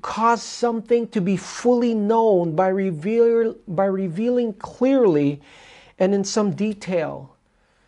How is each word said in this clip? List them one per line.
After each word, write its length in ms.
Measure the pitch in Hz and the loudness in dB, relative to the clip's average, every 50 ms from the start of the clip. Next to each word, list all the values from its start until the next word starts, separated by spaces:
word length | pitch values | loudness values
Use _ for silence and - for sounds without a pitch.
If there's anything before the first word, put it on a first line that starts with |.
| - | -10
cause 400 | - - 214 220 233 233 220 - | -8 -4 0 0 0 0 0 -4
something 640 | - - - 247 240 226 226 214 - 240 233 233 | -8 -6 -4 -2 -2 -2 -4 -2 0 0 0 0
to 120 | 226 - 214 | -2 -4 -2
be 160 | 175 202 190 | 0 0 -2
fully 600 | 170 - - - - - 240 247 240 247 240 226 | -2 -4 -8 -10 -2 0 2 2 2 2 0 0
known 600 | 214 202 208 226 226 226 220 202 180 170 170 151 | 0 0 2 2 2 4 4 4 2 2 0 0
by 120 | 170 190 | 0 0
reveal-, 880 | 190 190 196 190 190 170 147 151 208 226 233 233 233 233 233 226 226 - - _ | 0 0 0 -2 -2 -4 -4 -4 0 2 2 4 4 4 2 0 0 -4 -8 _
by 180 | - 170 175 196 | -6 -2 -2 0
revealing 680 | 196 190 190 196 180 156 185 226 247 247 247 240 226 196 | 0 0 -2 -4 -4 -4 -2 -2 0 0 0 0 -2 -4
clearly 880 | - - - - - 247 262 277 269 240 196 156 147 147 143 147 143 - - - - - - - - - - _ | -8 -14 -14 -4 0 2 2 4 4 4 4 4 4 2 0 -2 -4 -10 -20 -20 -20 -20 -20 -20 -20 -20 -12 _
and 160 | - 185 190 202 | -2 0 2 2
in 100 | 202 196 | 0 -2
some 280 | 202 - 226 208 202 | -2 -2 0 0 0
detail. 840 | 151 135 202 220 208 202 - 180 190 170 151 143 139 135 135 131 _ _ _ _ _ _ _ _ _ _ _ | -2 -2 -4 -4 -6 -6 -6 -4 -4 -2 -4 -4 -8 -12 -16 -20 _ _ _ _ _ _ _ _ _ _ _